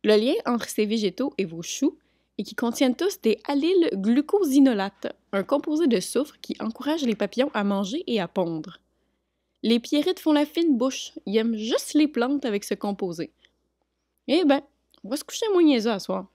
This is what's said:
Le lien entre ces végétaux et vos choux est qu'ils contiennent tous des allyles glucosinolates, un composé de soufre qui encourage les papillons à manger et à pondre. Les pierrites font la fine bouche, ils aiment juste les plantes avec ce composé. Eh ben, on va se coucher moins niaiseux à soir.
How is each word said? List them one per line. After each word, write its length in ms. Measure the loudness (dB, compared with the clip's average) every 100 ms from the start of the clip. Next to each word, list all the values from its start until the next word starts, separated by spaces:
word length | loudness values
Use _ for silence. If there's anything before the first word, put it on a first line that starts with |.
Le 120 | 6 4
lien 180 | 4 0 0
entre 220 | -4 -2
ces 180 | -2 0
végétaux 480 | 0 -2 -2 -6 -4
et 60 |
vos 180 | -6 -6
choux 360 | -10 -2 -2 -2 _ _ _ -12
est 40 |
qu'ils 140 | -10 -4
contiennent 400 | -4 0 0 2
tous 240 | -2 0
des 180 | 0 0 -2
allyles 420 | 0 2 2 2
glucosinolates, 1200 | 0 2 2 2 0 4 6 6 4 -2 _ -10 -10 _
un 100 | -4
composé 440 | 0 -2 0 0 2
de 140 | 2
soufre 400 | 0 -2 -4 -8
qui 160 | -12 -8
encourage 420 | -8 -6 -4 0
les 140 | 0 -2
papillons 340 | -2 0 -2
à 120 | 0
manger 400 | 0 0 -2 -6 -2
et 140 | -2
à 80 | -2
pondre. 520 | -2 -2 -4 -8 -18 _ _ _ _ _ _ _ _
Les 180 | 0 0
pierrites 400 | 0 -2 0 -2
font 120 | 0
la 140 | 2 0
fine 320 | 0 0 2
bouche, 340 | 0 -4 -12 -12 -2
ils 100 | 0
aiment 200 | 0 -4
juste 380 | -2 -4 0
les 140 | 0 0
plantes 360 | 0 -2 -2
avec 200 | -2 -4
ce 100 | -4
composé. 560 | -6 -6 -4 -6 -6 -10 _ _ _ _ _ _ _ _ _ 0
Eh 180 | 2
ben, 180 | 4 2 0 _ _ _
on 40 | -10
va 80 | -8
se 80 |
coucher 220 | -8 -6 0
moins 100 | 4
niaiseux 280 | 6 4 2
à 80 | -2
soir. 280 | -4 -6 -6